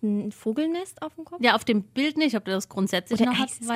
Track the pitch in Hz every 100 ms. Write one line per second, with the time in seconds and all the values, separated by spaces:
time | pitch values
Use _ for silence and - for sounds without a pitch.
0 | 214 208 208 - 220 226 311 339 381 -
1 | 311 - 320 349 240 220 - 214 185 -
2 | 294 302 311 220 190 190 - 196 196 185
3 | 185 220 247 247 262 - 233